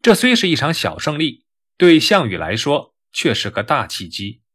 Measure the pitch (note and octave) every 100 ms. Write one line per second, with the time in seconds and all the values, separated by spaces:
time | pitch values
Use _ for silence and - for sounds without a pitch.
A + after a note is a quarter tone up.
0 | - G3 B3+ A#3+ G3 D3+ C#3+ E3 - D#2
1 | - D3+ D#3+ A#2 _ _ _ _ F3 D#3+
2 | - G3+ B2 F2 D#2+ A2 C#3+ C#3+ - _
3 | _ - E3 A2 G#2 G2 G#2+ D3 G#2+ -
4 | F2+ - G2+ A2+ _